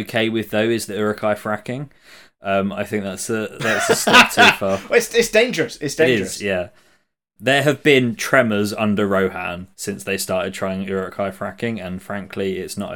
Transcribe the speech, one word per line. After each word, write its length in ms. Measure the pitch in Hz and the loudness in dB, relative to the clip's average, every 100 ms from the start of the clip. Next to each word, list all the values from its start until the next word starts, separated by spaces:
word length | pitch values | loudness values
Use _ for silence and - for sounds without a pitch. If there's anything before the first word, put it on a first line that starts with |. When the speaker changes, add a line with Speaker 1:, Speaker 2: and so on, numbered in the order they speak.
Speaker 1:
okay 280 | 104 120 113 | -2 0 0
with 220 | 110 104 | -2 -2
though 180 | 107 113 | 0 2
is 180 | 117 110 | 0 -2
the 100 | 101 | -2
Uruk-hai 380 | 107 107 107 | -2 0 -2
fracking. 540 | 104 110 107 - 127 147 _ _ - - _ | -2 -2 -6 -6 -8 -10 _ _ -20 -20 _
Um, 300 | 98 98 98 | -2 0 0
I 120 | 92 | -4
think 200 | 104 107 | -4 -4
that's 240 | 98 92 - | -4 -8 -4
a, 260 | 110 107 - | -4 -4 -4
that's 300 | - - - | -2 -2 2
a 40 | |
step 360 | - - 233 - | 2 6 6 6
too 100 | - | 6
Speaker 2:
<laughs> 160 | 233 - | 4 4
Speaker 1:
far. 180 | 98 95 - | 0 -2 2
Speaker 2:
Well, 60 | |
it's, 200 | 226 226 | 2 4
it's 160 | 233 226 | 0 4
dangerous. 460 | 214 254 165 120 - | 4 2 0 -4 -4
It's 180 | 143 | -8
Speaker 1:
It 120 | - 160 | 2 2
Speaker 2:
dangerous. 300 | 117 95 - | 2 -2 -4
Speaker 1:
is, 60 | |
yeah. 260 | 101 90 87 _ _ _ _ _ _ _ | -2 -2 -4 _ _ _ _ _ _ _
There 200 | 113 139 | 0 2
have 200 | 147 127 | 2 2
been 340 | 156 135 120 107 | 4 4 4 -2
tremors 580 | - 135 120 104 104 | 2 4 4 2 0
under 320 | 104 107 101 101 | 0 0 2 2
Rohan 600 | 95 92 92 90 87 92 | 2 0 -2 -8 -8 -12
since 300 | - - 98 | -10 -8 -8
they 140 | - 95 | -6 -4
started 340 | - 92 92 | -2 -2 -4
trying 300 | 95 95 95 | -4 -4 -4
Uruk-hai 480 | 95 95 92 - 98 | -4 -4 -4 -4 -6
fracking, 520 | - 101 - 117 110 | -4 -10 -6 -6 -6
and 200 | 92 92 | -8 -10
frankly, 560 | - 101 98 - 98 92 | -8 -10 -8 -4 -4 -4
it's 180 | 87 - | -6 -8
not 160 | 92 | -8